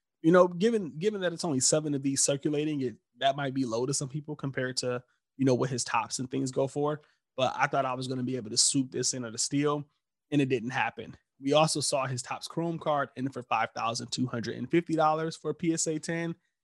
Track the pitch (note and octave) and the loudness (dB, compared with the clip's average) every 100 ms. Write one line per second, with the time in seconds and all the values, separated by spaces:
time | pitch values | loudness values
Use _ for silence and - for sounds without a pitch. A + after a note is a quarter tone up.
0 | _ _ D#3+ F3+ F3+ F3 A3 A3+ E3 C#3+ | _ _ 6 8 8 6 2 2 -2 -2
1 | G3+ G#3 F3+ E3 F3 C3 - D#3 D3+ C#3+ | -2 0 -2 -2 0 2 4 2 2 -2
2 | C#3 C#3 - C#3+ D#3 D3 D#3 D3 B2+ G#2+ | -2 0 0 2 0 0 -2 -2 -4 -6
3 | _ - C3+ C#3+ C#3 C3+ B2+ A2+ C3 C#3 | _ -2 0 0 -2 -2 -2 0 0 -2
4 | C#3 D3 D3 D3 C#3+ C3 B2+ B2+ B2+ B2 | -4 -8 -8 -6 -4 -2 -2 -2 -2 -4
5 | - _ _ - C3+ B2 B2+ B2 - A#2 | -8 _ _ 0 4 4 2 -2 -2 -2
6 | G#2+ - B2+ C3+ C3+ C3 C3+ D3 D3 D3+ | -2 -6 -4 -4 -4 -2 -2 0 -2 -4
7 | _ _ _ - B2+ - C#3 C#3+ C3 B2+ | _ _ _ -2 -2 2 0 2 0 -2
8 | B2+ C3 B2+ B2+ G#2+ B2 - C#3+ C3 B2 | -4 -4 -2 -4 -4 2 4 4 0 0
9 | B2+ B2+ A#2 A2 - C#3+ D3 D3 C#3+ _ | -2 -2 -6 -4 -2 0 0 -2 -6 _
10 | _ _ - C#3+ C3+ B2+ A#2 C3 A2+ - | _ _ -2 2 2 2 -2 -2 -2 -4
11 | G#2+ - _ _ C3+ D3 D#3+ D#3 - C#3+ | -14 -16 _ _ 2 4 4 2 0 0
12 | B2+ B2+ - B2 - - E3+ E3 D#3+ D3 | -2 -4 -6 -10 -8 -4 -4 -4 0 0
13 | C3+ - C3 B2+ A#2 A2+ A2+ - A2+ A#2 | -2 -4 -6 -6 -2 0 0 -2 -4 -4
14 | A#2+ - B2+ A#2+ A2+ A2+ B2 E3+ E3+ D#3+ | -6 -4 -2 -2 -6 -6 0 0 2 2
15 | D#3 D#3 D#3+ - D#3 D3+ E3+ E3 - D#3 | 2 2 -2 -6 -6 -2 0 0 0 -2
16 | - E3 E3 E3+ _ _ | -2 -4 -4 -6 _ _